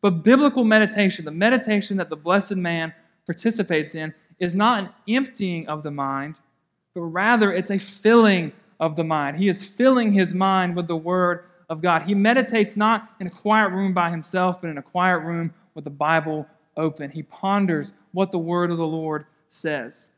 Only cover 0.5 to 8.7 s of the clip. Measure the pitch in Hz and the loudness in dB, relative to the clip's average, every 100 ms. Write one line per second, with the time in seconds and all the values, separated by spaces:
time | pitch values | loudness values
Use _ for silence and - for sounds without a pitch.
0.5 | 254 226 214 214 208 196 180 156 160 214 | 2 4 4 2 2 0 0 -10 0 2
1.5 | 254 - 208 202 196 170 156 160 196 196 | 2 0 -2 -2 -4 -4 -6 0 0 0
2.5 | 190 175 165 160 - _ _ - 165 226 | -4 -2 -4 -6 -10 _ _ -10 -4 -2
3.5 | 220 185 160 147 160 156 - _ _ 180 | -2 -2 -2 -2 -8 -10 -12 _ _ -4
4.5 | 180 214 233 190 _ - 240 262 - 196 | 0 0 0 -4 _ -4 -2 -2 -6 -4
5.5 | 170 160 151 151 143 139 139 147 151 _ | -4 -6 -8 -8 -6 -4 -4 -8 -14 _
6.5 | _ _ _ _ 180 170 170 214 240 208 | _ _ _ _ -10 -8 -2 2 4 2
7.5 | 180 190 196 - - 214 233 220 185 160 | 0 -2 -4 -6 -2 4 6 6 4 0
8.5 | - _ | -8 _